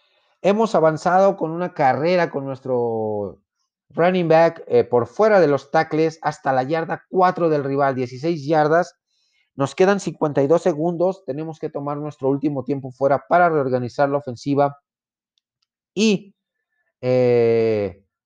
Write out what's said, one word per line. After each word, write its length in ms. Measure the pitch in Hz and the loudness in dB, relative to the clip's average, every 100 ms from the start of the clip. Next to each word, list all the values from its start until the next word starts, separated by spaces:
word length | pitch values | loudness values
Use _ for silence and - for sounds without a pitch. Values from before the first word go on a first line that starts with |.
| _ _ _ _ | _ _ _ _
Hemos 320 | 180 208 220 175 | 0 2 2 2
avanzado 600 | 160 156 175 185 196 190 | 2 2 0 4 4 2
con 140 | 160 | -4
una 220 | 165 175 | -6 -6
carrera 560 | - 135 127 160 180 170 | 0 0 2 0 0 0
con 160 | - 135 | -4 -8
nuestro 960 | 131 127 123 120 113 110 104 98 73 _ _ _ _ _ | -10 -4 -2 -2 -4 -4 -4 -8 -10 _ _ _ _ _
running 380 | - 175 185 165 | -2 0 2 2
back, 360 | 160 165 165 - | 4 4 0 0
eh, 160 | 120 | 0
por 220 | 113 120 117 | 2 0 0
fuera 320 | - 214 202 | 0 2 4
de 80 | 151 | 4
los 240 | 139 - | 0 -2
tackles 480 | 160 160 156 160 156 | -2 -2 -2 -2 -2
hasta 300 | 151 151 139 | -6 -4 -2
la 120 | 131 | -2
yarda 420 | 131 160 170 175 _ | -2 -4 -4 -10 _
cuatro 380 | 185 185 175 170 | 0 0 2 0
del 160 | 151 | 0
rival, 320 | 139 139 139 127 | -2 -2 -2 -2
dieciséis 500 | 123 127 160 170 139 | -6 -6 -6 -4 -2
yardas. 540 | 160 151 165 180 _ _ _ _ _ _ - | 0 2 2 0 _ _ _ _ _ _ -6
Nos 200 | 135 - | -4 2
quedan 240 | 190 202 | 2 2
cincuenta 420 | 175 - 156 143 | -4 -4 -2 0
y 60 | 139 | 2
dos 160 | 170 | 2
segundos. 600 | 185 147 165 165 180 185 - | 2 -2 -2 -2 -2 -2 -8
Tenemos 340 | 135 160 156 | -10 -10 -10
que 100 | 156 | -12
tomar 280 | 151 143 147 | -8 -8 -8
nuestro 300 | 151 - 135 | -10 -4 -2
último 360 | 139 156 139 | 0 -2 -4
tiempo 280 | 127 139 135 | -6 -8 -8
fuera 320 | 123 139 139 - | -2 0 0 0
para 200 | 170 175 | 2 2
reorganizar 600 | 156 131 127 120 - 139 | 2 -2 -2 -4 -2 -2
la 80 | 139 | -2
ofensiva 600 | 135 120 143 139 139 143 _ _ _ _ _ _ _ _ _ _ _ | -6 -8 -4 0 0 -4 _ _ _ _ _ _ _ _ _ _ _
y, 420 | - 220 196 - _ _ _ _ _ _ _ | 0 2 0 -4 _ _ _ _ _ _ _
eh, 1000 | 127 127 123 120 117 117 113 107 101 90 _ _ | 0 2 4 4 2 2 0 0 -4 -8 _ _